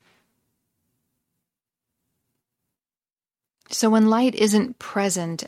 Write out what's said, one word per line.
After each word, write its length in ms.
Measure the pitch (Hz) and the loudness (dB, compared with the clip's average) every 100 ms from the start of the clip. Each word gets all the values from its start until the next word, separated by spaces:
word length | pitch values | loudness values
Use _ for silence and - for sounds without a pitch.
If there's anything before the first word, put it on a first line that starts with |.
| _ _ _ _ _ _ _ _ _ _ _ _ _ _ _ _ _ _ _ _ _ _ _ _ _ _ _ _ _ _ _ _ _ _ _ _ _ | _ _ _ _ _ _ _ _ _ _ _ _ _ _ _ _ _ _ _ _ _ _ _ _ _ _ _ _ _ _ _ _ _ _ _ _ _
So 220 | - 226 | -2 2
when 200 | 220 220 | 4 4
light 260 | 226 254 - | 4 0 0
isn't 440 | 214 208 254 - | 2 2 0 -6
present 640 | - 202 196 180 165 165 | -8 -4 -2 -4 -6 -10